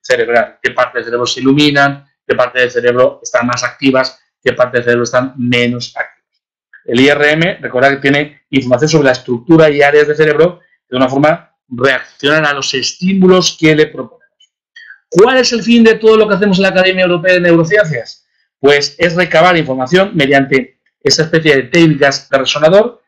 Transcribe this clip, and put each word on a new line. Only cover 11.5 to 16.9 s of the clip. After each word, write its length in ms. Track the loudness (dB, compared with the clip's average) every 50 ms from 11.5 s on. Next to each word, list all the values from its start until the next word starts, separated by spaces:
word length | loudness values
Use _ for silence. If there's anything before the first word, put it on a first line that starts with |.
| _ _ _ -14
reaccionan 760 | -8 -4 -2 -2 -2 -2 -6 -12 _ _ -2 -2 0 0 0
a 80 | -2 -4
los 200 | -4 -6 -6 -6
estímulos 840 | -6 -6 -8 -8 -6 -4 -2 0 2 4 4 4 2 2 -2 -4 -2
que 160 | 0 0 2
le 120 | 2 0 -2
proponemos. 380 | -4 -12 -14 -14 _ _ _ _ _ _ _ _ _ _ _ _ _ -20 -20 -20 -20 _ _ -4
¿Cuál 280 | 2 2 4 4 4 0
es 140 | 0 -2
el 100 | -2 -4 -2
fin 200 | 2 2 4 4
de 120 | 4 4
todo 200 | 2 2 2 4
lo 100 | 4 2
que 100 | 2 0
hacemos 240 | 0 0 0 0 0
en 40 | 0
la 60 | 0
Academia 340 | 0 2 0 0